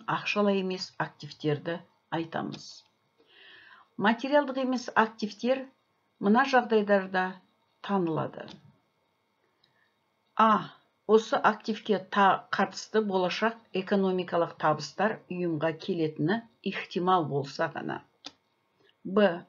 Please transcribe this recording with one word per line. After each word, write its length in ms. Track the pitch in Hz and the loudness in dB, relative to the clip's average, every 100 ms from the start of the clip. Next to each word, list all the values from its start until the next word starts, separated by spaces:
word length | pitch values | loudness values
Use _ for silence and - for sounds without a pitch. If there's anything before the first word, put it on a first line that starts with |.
| - | -4
ақшалай 560 | - - 208 208 196 | -4 -2 0 2 2
емес 240 | 185 185 - - | -2 -6 -8 -8
активтерді 840 | 156 - 147 - 151 143 - 175 - _ _ | -10 -10 -18 -6 -2 -2 -4 -8 -10 _ _
айтамыз. 580 | 160 165 - - - - - _ _ _ _ _ _ - - - - _ - | -6 -4 -6 -8 -10 -16 -20 _ _ _ _ _ _ -20 -20 -20 -20 _ -2
Материалдық 640 | 196 233 269 294 269 262 | 0 0 2 2 2 -2
емес 240 | 254 254 - | -2 -4 -2
активтер 720 | - 220 - 208 - 240 262 262 _ _ _ _ - | 0 0 -2 -8 -4 -2 -2 -4 _ _ _ _ -2
мына 240 | 202 226 269 | 2 4 4
жағдайларда 800 | 254 226 220 202 202 190 185 185 190 _ _ _ _ | 2 4 2 4 2 2 -2 -4 -6 _ _ _ _
танылады. 640 | - 196 165 151 127 - - - - _ _ _ _ _ _ _ _ _ _ _ _ _ _ _ _ - | -4 0 0 -2 -4 -8 -16 -20 -20 _ _ _ _ _ _ _ _ _ _ _ _ _ _ _ _ 2
А. 160 | 226 208 151 - _ _ - | 4 4 -2 -14 _ _ 4
Осы 260 | 220 220 277 | 4 4 0
активке 640 | 208 214 - 214 - 190 | 0 0 -4 -6 -2 -2
та-, 460 | - 208 196 - - | 0 4 4 4 0
қатысты 540 | - 190 - - 220 | -2 -2 -4 -4 -2
болашақ 540 | 214 190 180 - 220 226 _ 185 | 0 0 0 0 -2 -4 _ -6
экономикалық 800 | 185 202 190 185 175 175 160 - | 0 2 2 0 -2 -2 -2 0
табыстар 600 | 160 151 - - 208 220 - | 0 0 -4 -2 -2 -2 -8
ұйымға 460 | 180 175 156 165 156 | -4 -2 0 -2 -2
келетіні 640 | - 175 156 151 151 226 - _ | -4 -2 -2 0 0 0 -4 _
ықтимал 600 | 196 190 - 185 180 185 147 | -8 -6 -6 -2 2 2 0
болса 400 | 143 135 - 165 | -4 -4 -4 -6
ғана. 240 | - - - - _ - - _ _ _ _ _ _ | -6 -8 -10 -12 _ -20 -20 _ _ _ _ _ _
Б. 220 | - 196 202 170 | -2 4 4 2